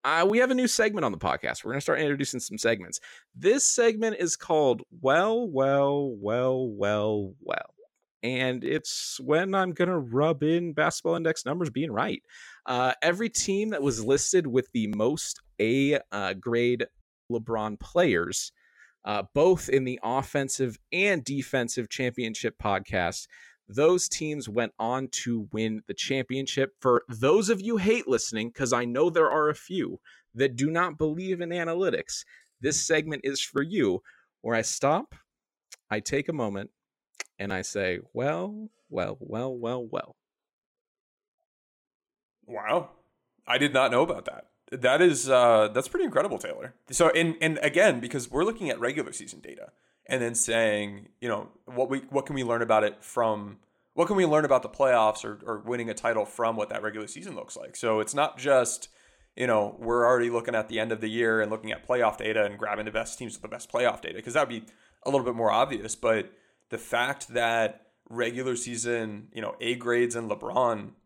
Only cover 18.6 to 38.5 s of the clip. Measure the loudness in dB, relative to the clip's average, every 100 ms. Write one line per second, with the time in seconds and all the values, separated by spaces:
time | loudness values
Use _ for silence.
18.6 | _ _ -20 _ -6 -4 -2 2 4 4
19.6 | 2 0 0 -4 -2 -2 0 -4 -4 -2
20.6 | -4 -4 _ 0 0 0 -2 -6 -2 -2
21.6 | -2 -4 -6 -4 -4 -2 -6 -4 -6 -4
22.6 | -2 -2 0 -2 -2 -4 -14 -20 -20 _
23.6 | -8 2 4 4 0 -4 -6 -6 -4 -2
24.6 | -4 -4 -4 -2 -4 -6 -4 -4 -4 -2
25.6 | -2 -4 -8 -8 -2 -2 -2 -6 -4 -2
26.6 | -2 _ 4 4 2 0 4 4 4 0
27.6 | 0 0 2 2 2 0 0 -4 -6 -4
28.6 | 0 0 0 2 2 4 2 2 0 -2
29.6 | -6 -6 -6 -8 -18 -20 _ -2 0 2
30.6 | 0 0 -2 -2 -2 -2 -4 -4 -4 -4
31.6 | -4 0 0 -2 -6 -12 -12 -20 _ _
32.6 | -2 -2 0 0 0 -6 -4 -4 -4 -4
33.6 | -2 0 2 0 -6 _ _ _ -2 -2
34.6 | -2 -2 0 0 -2 -18 _ _ _ _
35.6 | _ -20 _ -6 -2 -2 -2 -4 -4 -4
36.6 | -10 _ _ _ _ _ -18 _ -6 -4
37.6 | -4 -2 -2 -2 -6 -4 -2 -2 -6